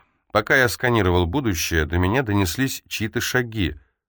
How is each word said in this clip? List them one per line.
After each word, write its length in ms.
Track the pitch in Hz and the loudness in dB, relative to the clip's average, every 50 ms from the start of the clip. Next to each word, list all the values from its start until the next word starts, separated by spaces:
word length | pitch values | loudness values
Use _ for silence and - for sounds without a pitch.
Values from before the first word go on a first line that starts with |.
| _ _ _ _ _ _ | _ _ _ _ _ _
Пока 240 | - 107 110 - 151 | -2 -2 2 2 4
я 140 | 135 127 113 | 4 4 2
сканировал 560 | - - - 123 120 110 95 92 87 90 90 | 0 -2 0 2 2 4 4 4 4 2 2
будущее, 600 | 85 101 151 135 110 87 80 - - 87 80 76 | 2 0 -2 -2 -2 -2 -2 -4 -2 0 0 0
до 120 | 73 87 | 0 0
меня 240 | 87 90 92 110 139 | 0 0 2 0 0
донеслись 600 | 127 104 101 101 98 85 - 127 135 131 - - - | 0 0 0 0 0 0 -2 -2 -4 -4 -4 -8 -12
чьи-то 320 | - - - 110 107 - 120 | -12 -8 -6 -6 -6 -4 -4
шаги. 600 | - - - 127 123 117 110 110 90 67 - - - _ _ _ _ | -4 -2 -2 -2 -2 -2 -4 -4 -4 -4 -4 -8 -16 _ _ _ _